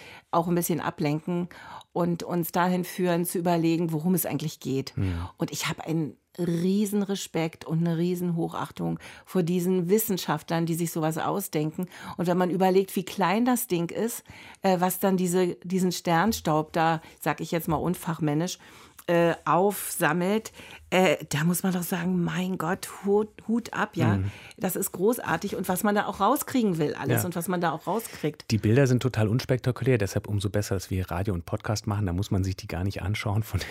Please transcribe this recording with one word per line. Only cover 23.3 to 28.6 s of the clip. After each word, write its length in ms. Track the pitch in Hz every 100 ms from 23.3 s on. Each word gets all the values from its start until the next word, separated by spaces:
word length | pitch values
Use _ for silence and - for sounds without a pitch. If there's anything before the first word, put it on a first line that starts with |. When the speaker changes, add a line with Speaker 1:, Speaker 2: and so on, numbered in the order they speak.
| - -
Speaker 1:
Hut 260 | 233 -
ab, 220 | - 214 170
ja. 220 | 117 98
Speaker 2:
Mhm. 140 | 98 - - -
Speaker 1:
Das 180 | 190 175
ist 160 | 196
großartig 640 | 175 202 254 - 160 202 214
und 120 | 190
was 160 | 180
man 120 | 208 208
da 100 | -
auch 140 | 196
rauskriegen 580 | 202 277 - 262 214 160
will 160 | 151
alles 300 | - 135 -
Speaker 2:
Ja. 20 | 180
Speaker 1:
und 100 | 170
was 120 | 190
man 140 | 180
da 100 | 170
auch 160 | 156 165
rauskriegt. 580 | 220 - - - - -
Speaker 2:
Die 60 |
Bilder 260 | 104